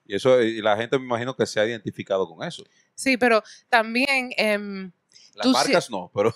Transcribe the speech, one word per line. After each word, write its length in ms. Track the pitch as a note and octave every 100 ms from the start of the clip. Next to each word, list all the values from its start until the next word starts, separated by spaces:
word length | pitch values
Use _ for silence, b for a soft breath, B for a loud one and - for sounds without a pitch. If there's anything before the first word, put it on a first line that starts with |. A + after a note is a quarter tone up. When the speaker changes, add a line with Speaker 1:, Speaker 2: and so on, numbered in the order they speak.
| -
Speaker 1:
Y 100 | G2
eso, 260 | C3 B2+
y 200 | A2+ A2+
la 160 | G#2+ G#2
gente 200 | A#2+ C#3
me 60 |
imagino 320 | B2+ A#2 B2 C3
que 100 | A2
se 140 | -
ha 60 | G#2+
identificado 600 | A#2 - - G2 F#2+ F2
con 220 | E2 D#3
eso. 160 | D#3+ - _ _ -
Speaker 2:
Sí, 220 | - B3+
pero 260 | B3 A3+ - B B
también, 640 | A#3+ A3 A3+ C#4 C4+ B3+ -
em, 560 | G#3+ G#3 G#3 G3 F#3+ - _ b b
Speaker 1:
Las 100 | -
Speaker 2:
tú 60 | G#2
sí 40 | B3+
Speaker 1:
marcas 340 | D3 F#3+ -
no, 200 | G#2 F2+ -
pero 180 | G#2+